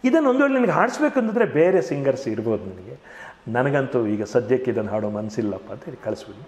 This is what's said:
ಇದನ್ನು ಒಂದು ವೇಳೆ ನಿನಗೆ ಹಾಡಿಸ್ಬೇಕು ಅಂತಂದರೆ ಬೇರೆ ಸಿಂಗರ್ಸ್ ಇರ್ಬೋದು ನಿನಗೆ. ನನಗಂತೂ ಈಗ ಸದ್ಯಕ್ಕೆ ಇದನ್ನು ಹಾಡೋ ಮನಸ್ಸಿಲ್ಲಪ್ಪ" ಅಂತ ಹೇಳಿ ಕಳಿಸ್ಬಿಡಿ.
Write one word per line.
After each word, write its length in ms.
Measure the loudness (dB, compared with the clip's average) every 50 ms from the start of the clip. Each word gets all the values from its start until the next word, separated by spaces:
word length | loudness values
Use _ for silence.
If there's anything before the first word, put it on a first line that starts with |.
| 4
ಇದನ್ನು 260 | 4 4 4 4 4
ಒಂದು 120 | 4 4
ವೇಳೆ 120 | 4 4 4
ನಿನಗೆ 180 | 2 2 2
ಹಾಡಿಸ್ಬೇಕು 480 | 4 2 2 2 2 0 0 2 2 0
ಅಂತಂದರೆ 260 | 0 0 2 2 0
ಬೇರೆ 360 | 2 4 4 4 6 4 2
ಸಿಂಗರ್ಸ್ 460 | 2 0 -4 0 0 0 0 0 -4
ಇರ್ಬೋದು 360 | -4 -4 -2 0 -2 -2 -2 -4
ನಿನಗೆ. 640 | -10 -14 -14 -16 -16 -18 -18 -18 -20 -20 -20 -20 -20 -20 _ _
ನನಗಂತೂ 580 | -2 0 2 2 2 2 0 0 0 0 0 0
ಈಗ 180 | 0 0 -2 -4
ಸದ್ಯಕ್ಕೆ 480 | 0 0 0 2 2 0 0 2 0
ಇದನ್ನು 200 | -2 -2 -2 -2
ಹಾಡೋ 180 | -4 -4 -4 -4
ಮನಸ್ಸಿಲ್ಲಪ್ಪ" 640 | -4 -6 -8 -6 -4 -4 -4 -2 -4 -6 -10 -12
ಅಂತ 140 | -14 -14 -12
ಹೇಳಿ 180 | -14 -16 -10 -8
ಕಳಿಸ್ಬಿಡಿ. 440 | -8 -8 -8 -10 -18 -18 -18 -20